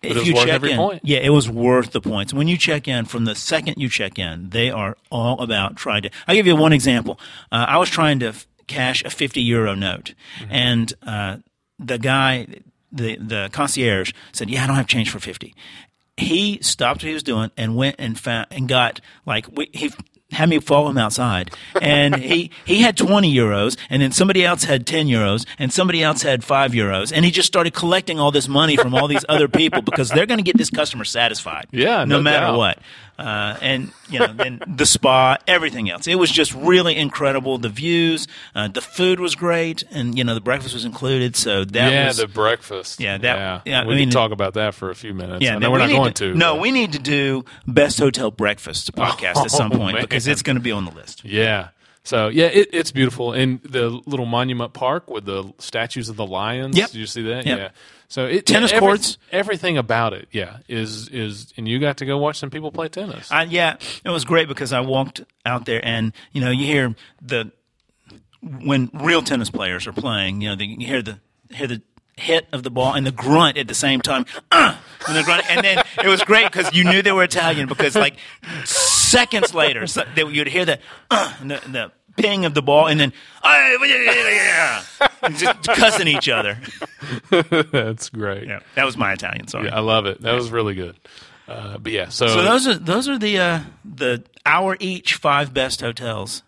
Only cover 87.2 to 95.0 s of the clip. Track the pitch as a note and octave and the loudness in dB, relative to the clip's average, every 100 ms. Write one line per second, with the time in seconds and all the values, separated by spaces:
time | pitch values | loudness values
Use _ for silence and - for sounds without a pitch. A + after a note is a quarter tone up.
87.2 | _ E3+ D#3+ E3 D#3 C#3 A2 A2 - A2+ | _ 2 2 0 0 0 -2 -6 -10 -6
88.2 | G#2 G2 - G2+ - - C3+ A#2 G#2 F#2+ | -6 -6 -8 -12 -6 -2 0 0 -2 -2
89.2 | F#2+ - G#2+ - G#2+ A2 A2 A2 G2+ F#2+ | -6 -10 -10 -6 -4 -2 2 2 0 -4
90.2 | A2+ A#2+ A#2 A#2 G#2+ F#2+ F2 F2+ - - | -2 -2 -2 -2 -2 -4 -10 -12 -20 -20
91.2 | - - - A#2 G#2+ G#2 A2 G#2+ F2 - | -20 -20 -18 -14 -12 -10 -4 -4 -4 0
92.2 | A#2+ A2+ F#3 B3 C4 F#3 E3 G3 C4+ C4+ | 2 4 4 4 2 0 0 -2 0 -2
93.2 | G#3 G3 F3 E3 - - G#3 D3 B2+ A#2+ | 0 2 0 0 -6 -18 -20 -4 -2 -2
94.2 | - _ D3 D#3+ F#3+ F#3+ F#3+ F3+ | -6 _ 0 2 2 -2 -6 -6